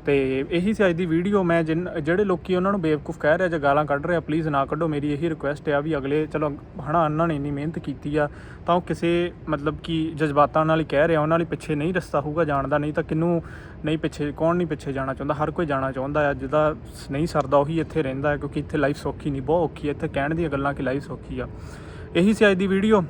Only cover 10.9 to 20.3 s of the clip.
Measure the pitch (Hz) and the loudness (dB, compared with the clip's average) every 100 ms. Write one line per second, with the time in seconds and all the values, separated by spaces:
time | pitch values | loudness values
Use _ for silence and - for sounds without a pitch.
10.9 | 139 165 160 151 165 165 151 - 151 156 | 2 4 4 4 2 0 -4 -4 -2 0
11.9 | 185 - 151 143 151 156 139 135 147 147 | -2 -2 -2 -2 0 0 0 0 0 0
12.9 | 156 160 160 170 170 - - - - 151 | -2 -2 0 2 0 -2 -14 -16 -6 -2
13.9 | 160 156 - 147 135 160 175 170 151 143 | -2 -2 -4 -6 0 2 2 0 -4 -4
14.9 | 135 135 131 139 147 151 151 165 135 135 | -4 -4 -4 -2 0 0 0 0 0 -2
15.9 | 131 135 151 143 135 135 151 156 156 - | -2 -2 2 2 0 0 2 2 0 -10
16.9 | - - 139 165 156 135 143 143 160 151 | -14 -6 -2 0 0 4 4 4 0 0
17.9 | 160 135 131 147 147 143 151 143 156 139 | -2 -2 -2 -2 -2 -4 -6 -4 0 0
18.9 | 143 143 - 151 139 127 170 160 - 143 | 0 -6 -6 -4 -4 0 2 2 -2 -6
19.9 | 131 160 139 143 | -4 -4 -2 -2